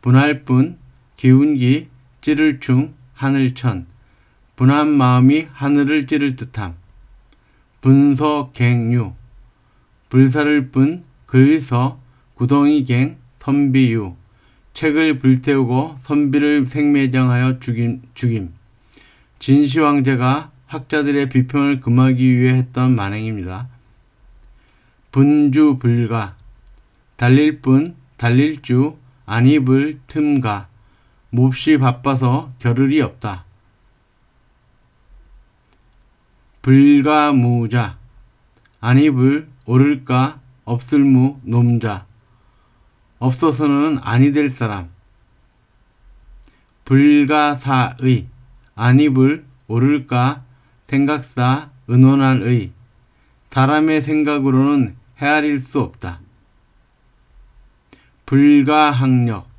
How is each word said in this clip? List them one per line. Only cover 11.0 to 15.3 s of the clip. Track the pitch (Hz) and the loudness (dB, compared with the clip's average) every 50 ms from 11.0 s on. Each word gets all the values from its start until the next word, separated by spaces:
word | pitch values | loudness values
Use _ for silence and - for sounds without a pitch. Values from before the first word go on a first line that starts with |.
| 175 _ _ _ _ | -12 _ _ _ _
글서, | _ - 131 131 143 156 160 135 - 123 120 123 135 127 - - _ _ _ _ _ _ | _ 2 4 4 4 4 0 -2 -4 -4 -4 -4 -4 -6 -10 -20 _ _ _ _ _ _
구덩이갱, | _ 127 123 139 143 143 143 151 151 131 127 120 123 127 151 170 - _ _ _ _ | _ -2 0 0 2 2 2 2 0 0 -2 0 -2 -2 -2 -4 -12 _ _ _ _
선비유. | - - 139 143 143 139 127 135 131 120 113 113 104 92 85 - _ _ _ _ _ _ _ _ _ _ _ | -6 -4 -2 0 0 0 2 2 2 2 0 -2 -6 -8 -12 -16 _ _ _ _ _ _ _ _ _ _ _
책을 | - - 160 147 156 160 156 151 131 | -4 -4 -2 0 0 0 0 -2 0
불태우고 | 123 131 | 2 2